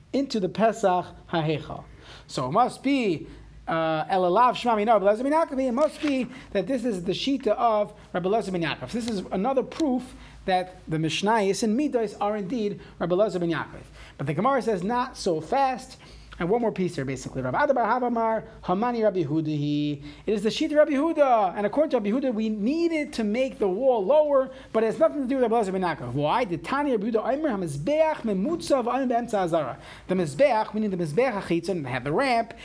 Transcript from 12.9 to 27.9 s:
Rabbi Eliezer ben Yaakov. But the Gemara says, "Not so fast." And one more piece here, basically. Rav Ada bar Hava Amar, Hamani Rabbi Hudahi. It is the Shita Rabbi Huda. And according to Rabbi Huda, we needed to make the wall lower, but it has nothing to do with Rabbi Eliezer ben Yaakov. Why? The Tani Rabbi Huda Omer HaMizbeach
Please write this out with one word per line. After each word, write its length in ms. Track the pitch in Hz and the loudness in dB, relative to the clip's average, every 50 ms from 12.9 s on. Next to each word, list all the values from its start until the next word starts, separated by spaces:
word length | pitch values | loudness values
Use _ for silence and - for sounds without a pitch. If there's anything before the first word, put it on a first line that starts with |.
| - - | -10 -6
Rabbi 160 | - 170 180 | -2 0 2
Eliezer 240 | 180 214 214 170 185 | 2 2 2 2 0
ben 120 | 175 170 | 0 0
Yaakov. 340 | 160 143 117 - - - - - - - - - - - | -2 -2 -4 -8 -10 -18 -18 -20 -20 -20 -20 -20 -10 -8
But 80 | 151 | -4
the 80 | 139 156 | -2 -2
Gemara 260 | 143 202 262 277 262 202 | 0 2 2 2 2 2
says, 200 | 214 220 180 165 | 0 -2 -2 -2
"Not 340 | 202 240 247 247 254 - | -2 -2 -2 -2 -4 -6
so 240 | - - 196 170 156 | -4 -2 -2 -2 -2
fast." 560 | 160 - 226 269 277 262 262 - - - - - - - - - - - - - | -2 -2 0 2 2 0 0 -4 -10 -16 -20 -20 -20 -20 -20 -20 -20 -20 -10 -6
And 100 | 185 170 | -2 0
one 140 | 208 240 233 | 0 2 0
more 100 | 220 - | 0 0
piece 240 | - 185 170 - | 0 -2 -2 -2
here, 80 | - 135 | -4 -6
basically. 380 | 131 135 123 - 127 - 147 127 | -6 -6 -8 -8 -8 -8 -4 -4
Rav 120 | 131 127 | -2 0
Ada 200 | 190 294 294 262 | 0 2 2 2
bar 100 | 254 233 | 2 2
Hava 220 | 202 233 254 247 | 2 0 0 0
Amar, 380 | 240 240 233 226 226 220 214 - - - - - | 0 0 0 0 0 0 -2 -4 -8 -16 -12 -2
Hamani 400 | - 180 190 226 247 240 233 214 | -2 0 0 0 0 0 2 2
Rabbi 180 | 214 185 185 170 | 2 2 2 -2
Hudahi. 800 | 131 147 160 160 151 156 147 147 147 147 147 147 147 147 143 - - - - - | 0 0 -2 0 0 -2 -2 0 0 0 0 0 -2 -4 -6 -8 -14 -16 -12 -4
It 60 | - 214 | -2 -2
is 100 | 214 185 | 0 0
the 60 | 220 | -2
Shita 260 | 214 - 302 311 302 | 0 0 -2 2 4
Rabbi 180 | 302 302 311 294 | 4 4 6 4
Huda. 600 | 262 294 330 320 302 285 269 247 220 202 180 196 | 2 2 0 4 4 4 4 6 4 4 2 0
And 120 | 208 208 | 0 -2
according 240 | 202 208 277 311 294 | 0 2 2 2 2
to 80 | - 240 | 2 0
Rabbi 100 | 202 202 | 0 0
Huda, 240 | 202 277 285 262 233 | 0 0 0 0 -2
we 160 | 202 220 220 | 0 -2 -2
needed 640 | 214 214 196 233 294 330 339 339 330 311 294 - - | -2 0 0 0 0 2 0 0 0 0 -2 -4 -4
to 100 | - 226 | -4 -2
make 360 | 208 208 247 262 269 - - | 0 0 0 0 -2 0 0
the 100 | 220 196 | 0 0
wall 360 | 180 202 262 269 254 226 190 | 0 2 4 4 4 4 4
lower, 460 | 185 277 311 302 294 285 262 262 262 - - - - - | 4 6 6 6 6 4 2 2 0 -6 -14 -18 -2 0
but 100 | 226 220 | 0 2
it 40 | |
has 120 | 220 208 - | 2 2 4
nothing 240 | 311 311 285 294 277 | 2 2 2 0 -2
to 60 | 226 | 0
do 80 | 277 | 2
with 60 | 269 247 | 2 2
Rabbi 140 | 226 220 | 2 4
Eliezer 160 | 240 220 190 185 | 2 2 2 0
ben 100 | 190 185 | 0 0
Yaakov. 320 | 175 156 - 131 123 120 | -2 -2 -4 -6 -4 -2
Why? 320 | 143 147 147 175 226 254 | 0 0 2 2 2 0
The 100 | 202 170 | 0 -4
Tani 360 | 151 - - 254 277 285 294 254 | -6 -4 -2 -2 -2 0 0 0
Rabbi 180 | 214 190 233 | 0 0 0
Huda 240 | 226 220 196 208 254 | -2 -2 0 0 -2
Omer 160 | 285 320 302 | -2 -2 -2
HaMizbeach 720 | 220 196 185 160 139 143 147 220 | -2 -2 -4 -4 -4 -4 -2 0